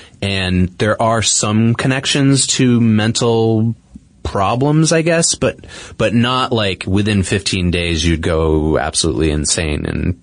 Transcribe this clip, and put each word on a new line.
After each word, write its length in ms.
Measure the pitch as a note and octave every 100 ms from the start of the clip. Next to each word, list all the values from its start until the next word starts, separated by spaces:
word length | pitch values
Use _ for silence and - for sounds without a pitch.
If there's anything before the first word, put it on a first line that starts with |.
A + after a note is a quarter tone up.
| - -
and 460 | G2 G2 F#2 F2+ F2+ -
there 220 | G#2+ G#2+
are 180 | A2+ A2+
some 520 | G2+ - A2 G#2+ A2+
connections 720 | A#2+ C3+ C3 C#3 D3 C3+ C3+ - -
to 220 | C3 A#2+
mental 920 | A#2 G#2+ G#2+ - A#2+ A2+ A2+ A2 A2+ A2+ _ - _ _
problems, 720 | - G2+ F#2+ A#2+ C#3+ D3+ D#3+
I 100 | E3
guess, 320 | D#3+ E3 E3
but, 300 | - B2 - - - - -
but 160 | A2
not 380 | A2+ A#2 B2+ B2+
like 320 | A#2 G2+ F#2 -
within 380 | F#2+ G#2 G#2
fifteen 480 | F2+ G#2 - G2 F2+
days 320 | E2+ E2+ E2
you'd 180 | E2 E2
go 560 | D#2+ D#2+ D#2+ D#2 D2+ C#2+
absolutely 540 | C#2+ - E2 B1 D#2
insane 520 | D2+ D2 - D#2+ D2+ D#2+
and 340 | D2 D#2+ -